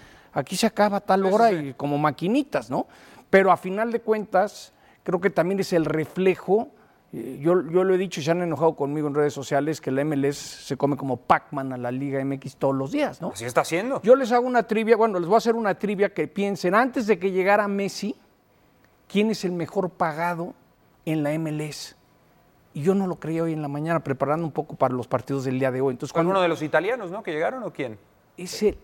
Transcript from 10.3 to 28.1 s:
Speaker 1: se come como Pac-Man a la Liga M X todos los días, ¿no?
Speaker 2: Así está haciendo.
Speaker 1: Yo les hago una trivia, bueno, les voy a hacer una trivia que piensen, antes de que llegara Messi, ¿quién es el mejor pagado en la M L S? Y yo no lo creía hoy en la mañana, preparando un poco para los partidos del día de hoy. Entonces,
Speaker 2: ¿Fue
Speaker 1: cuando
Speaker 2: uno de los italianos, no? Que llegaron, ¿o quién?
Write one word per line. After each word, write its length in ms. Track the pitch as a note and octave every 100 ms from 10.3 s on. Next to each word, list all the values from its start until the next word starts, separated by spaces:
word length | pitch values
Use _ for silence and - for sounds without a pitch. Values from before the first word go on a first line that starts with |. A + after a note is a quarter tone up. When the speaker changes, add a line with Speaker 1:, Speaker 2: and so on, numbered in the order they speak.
| C#3 - -
Speaker 1:
se 120 | - C3+
come 200 | C#3 C#3
como 200 | C3+ B2
Pac-Man 540 | - E3+ - D3 C3+
a 40 | B2+
la 140 | A#2+
Liga 300 | B2+ C#3 C3+
M 140 | C3+ C3+
X 200 | C#3+ -
todos 180 | C3+
los 180 | C3+ C3+
días, 280 | C#4+ C4+ -
¿no? 120 | F3+
Speaker 2:
Así 120 | -
está 180 | A#2 C#3
haciendo. 380 | C#3 E3 A#3 C4
Speaker 1:
Yo 120 | G3
les 160 | C4 A#3+
hago 140 | A#3+ B3+
una 160 | B3
trivia, 340 | - A3 A3 A3+
bueno, 220 | A3+ F#3
les 80 | E3
voy 60 |
a 40 | A3
hacer 180 | A#3 A#3
una 180 | G#3+
trivia 400 | F3+ G3+ G3+ G3
que 120 | - D3+
piensen, 460 | - G3+ G3 F3+
antes 320 | G3+ B3+ C4+ G#3+
de 120 | F#3
que 140 | F#3+
llegara 360 | F#3 F#3 G#3 G3+
Messi, 480 | G3+ G3 - G3+ - _ _ _ _ _ _ _ _ _
¿quién 240 | G3 G#3+
es 140 | G#3
el 80 | F3+
mejor 360 | F3 D#3 G3+ F#3
pagado 640 | - E3+ D3+ E3+ E3+ F3 - _ _ _ _ -
en 160 | D#3
la 100 | C#3+
M 160 | D#3 D#3
L 160 | D3+ D3+
S? 280 | - - - _ _ _ _ _ _ _
Y 80 | D3
yo 120 | D3+
no 120 | G3 F#3+
lo 100 | E3
creía 260 | D3+ E3
hoy 120 | E3
en 80 | D#3
la 60 | C#3+
mañana, 320 | D3 D#3+ E3
preparando 440 | C#3 C3 C#3 D#3 E3
un 60 |
poco 240 | - - C#3
para 160 | C3
los 140 | B2+ A2+
partidos 360 | B2+ A2+ C#3
del 140 | C3 C3
día 120 | C3+
de 100 | B2+
hoy. 120 | C3+
Entonces, 200 | B2 D3
Speaker 2:
¿Fue 60 | E3+
Speaker 1:
cuando 140 | E3+
Speaker 2:
uno 100 | G3
de 60 | F3
los 120 | D#3
italianos, 480 | D3+ D#3 F#3 B3+ F#3
no? 120 | G3
Que 100 | F#3+
llegaron, 300 | D3+ D#3+ C4
¿o 80 | G3+
quién? 260 | - C3 G#2+ _